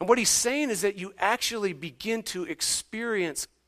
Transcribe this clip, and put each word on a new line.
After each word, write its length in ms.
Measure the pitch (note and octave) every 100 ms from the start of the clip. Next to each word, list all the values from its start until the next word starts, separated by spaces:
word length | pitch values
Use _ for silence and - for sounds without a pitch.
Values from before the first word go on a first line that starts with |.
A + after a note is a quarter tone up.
And 80 | F#3
what 80 | B3
he's 100 | G#3+
saying 420 | - A#3+ C#4 D4
is 100 | G3+
that 160 | G3+ G3
you 160 | F#3+ -
actually 540 | G3 A#3+ - A#3 G3+
begin 500 | D3+ E3 B2 A3 A3+
to 200 | - F#3
experience 1040 | E3+ D#3+ - - - A3 A#3 G#3+ E3+ C#3 - _